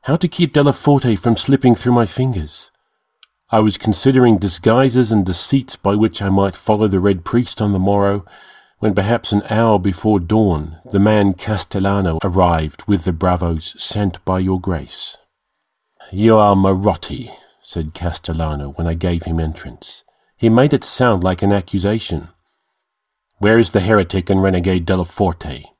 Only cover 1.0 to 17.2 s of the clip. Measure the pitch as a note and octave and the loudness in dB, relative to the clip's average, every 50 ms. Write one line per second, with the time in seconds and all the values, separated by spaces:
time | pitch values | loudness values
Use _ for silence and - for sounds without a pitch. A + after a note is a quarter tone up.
1 | - B2 A2 F#2+ - A#2+ A2+ - - - C#3 C3 - B2+ A#2+ - - B2 B2 A#2+ | 2 0 -2 0 0 0 0 0 2 0 0 2 4 2 2 2 2 0 2 2
2 | A#2 G2+ - - B2+ C3 A#2 F2+ D2+ D2 - - - - _ _ _ _ _ _ | 0 0 -2 -4 -4 -2 -2 -4 -6 -8 -10 -12 -14 -14 _ _ _ _ _ _
3 | _ _ _ _ _ _ _ _ _ _ - A2 G#2+ G#2+ G2 - - A2 G#2 - | _ _ _ _ _ _ _ _ _ _ 0 2 2 2 0 -2 -2 -2 -2 2
4 | - C3+ C3 C3 B2 A#2+ A2 F#2 F#2 G2 - - - A2+ A2+ B2 C3+ C3+ A2+ B2+ | 2 2 4 6 6 6 4 2 0 -4 -4 0 0 2 4 4 2 2 2 0
5 | B2 G#2+ A2+ G#2 F#2+ F2+ F2+ - - - - C3+ B2+ - - - - G2 G2+ G#2 | 0 2 2 0 0 0 -2 -4 -2 0 0 -2 -2 -4 -14 -6 -2 -2 0 2
6 | A2 G#2+ - - G#2 G2 F#2+ G2 G2 G2 - - - - G#2+ G#2 A2 G#2 F#2+ F#2+ | 0 0 0 -4 -2 0 2 2 2 0 -2 -6 -2 -2 0 0 2 0 0 2
7 | F2+ G2+ G2 F2 - - - A#2+ B2 - - - A2 G#2 G2+ F#2+ F#2+ G2 G2+ G2+ | 2 2 0 0 -4 -2 -2 -2 -2 -2 -4 -4 -2 -2 0 0 0 0 2 2
8 | G2+ G2+ G2+ G2+ F#2+ _ - - - - - - _ _ _ _ - A2 F#2+ G2 | 2 0 0 -2 -6 _ -20 -20 -20 -20 -20 -20 _ _ _ _ -2 0 0 0
9 | F#2+ G#2 A#2+ A2+ - - G#2+ G#2 - - A2 A2 A#2 A2+ G#2+ G2 F2+ G2+ F2+ - | 0 0 -2 -2 -2 -2 -2 -2 -2 0 0 0 2 4 2 2 2 -2 -4 0
10 | - A2 G#2+ G2 E2+ E2 G#2 A2 A2 G2 E2+ D2+ D2+ D#2 D#2+ - _ - - G2 | 0 0 2 2 0 0 0 2 2 2 0 -2 -4 -10 -14 -18 _ -4 0 2
11 | G2+ G#2+ G#2+ G#2+ G2+ G2 F2+ - - - G#2+ G2 - _ - G2+ F#2+ G2 G2 G2+ | 4 4 4 4 4 2 0 -2 -4 -4 -4 -4 -6 _ -4 -2 0 0 0 0
12 | F#2+ F2+ D#2+ D#2+ - G2 F2 F#2 F2+ F2 E2+ D#2+ D#2 D2+ - - - - G2+ F#2+ | 0 -2 -2 -2 -4 -2 2 2 2 2 2 0 -2 -6 -8 -10 -2 -2 -2 0
13 | - G2 E2+ D#2+ G2 F2+ F2+ F2+ F2+ E2+ E2 D#2 - - - - - - - G#2 | 0 -4 -4 0 0 0 0 0 -2 -2 -4 -4 -6 -12 -10 -8 -8 -6 -4 -2
14 | G#2 G2 F2 - _ - F#2 F#2 F#2 F#2+ F#2 F#2 F2+ F#2+ F2+ D#2 C#2 - - - | -2 -2 -4 -6 _ -4 -2 -2 0 -2 -2 -2 -2 -4 -4 -4 -6 -10 -14 -12
15 | - - - _ _ _ _ _ _ _ _ _ _ _ _ _ _ _ _ _ | -12 -12 -14 _ _ _ _ _ _ _ _ _ _ _ _ _ _ _ _ _
16 | - - - F#2+ G#2+ A2+ A2 G#2+ G#2 G2+ G2+ F#2+ F#2+ F#2+ G2 F#2+ G2 G#2 F2+ - | -20 -12 -4 2 4 6 6 6 6 6 4 4 2 2 0 2 0 -2 -2 -2
17 | - - - - | -8 -12 -10 -12